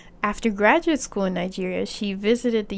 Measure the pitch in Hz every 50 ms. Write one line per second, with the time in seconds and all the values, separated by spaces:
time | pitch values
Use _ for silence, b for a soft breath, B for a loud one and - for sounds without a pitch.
0 | B B B - - 208 208 - - 226 202 196 208 214 269 339 330 339 320 262
1 | - - - 208 196 185 185 180 175 185 185 - 185 185 180 180 196 202 - -
2 | 220 202 196 190 202 208 240 233 - 247 226 220 208 214 202